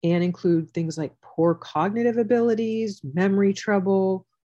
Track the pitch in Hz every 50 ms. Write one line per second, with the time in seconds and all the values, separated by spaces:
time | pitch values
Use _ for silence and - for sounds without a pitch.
0 | - 170 175 175 175 180 175 - - 180 170 165 160 - - 170 165 160 156 160
1 | 151 - - _ _ - - - 165 170 165 165 - - - 151 170 202 208 233
2 | 233 240 226 240 226 208 247 233 233 240 226 220 226 220 220 220 226 208 196 -
3 | - 135 139 180 190 196 196 196 202 196 196 - - 214 202 196 185 196 196 190
4 | 190 190 190 190 - _ _ _ _